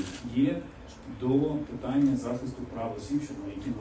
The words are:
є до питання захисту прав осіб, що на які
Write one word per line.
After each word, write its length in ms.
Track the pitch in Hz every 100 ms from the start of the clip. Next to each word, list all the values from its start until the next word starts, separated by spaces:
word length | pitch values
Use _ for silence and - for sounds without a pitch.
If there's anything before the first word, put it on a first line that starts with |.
| - - 117 117
є 260 | 147 170 - - - - - 110
до 160 | 123 139 151 - -
питання 460 | 120 123 139 143 127
захисту 440 | 120 123 135 - 120
прав 220 | 117 113 -
осіб, 260 | - 143
що 100 | -
на 200 | - 101
які 160 | - 139 117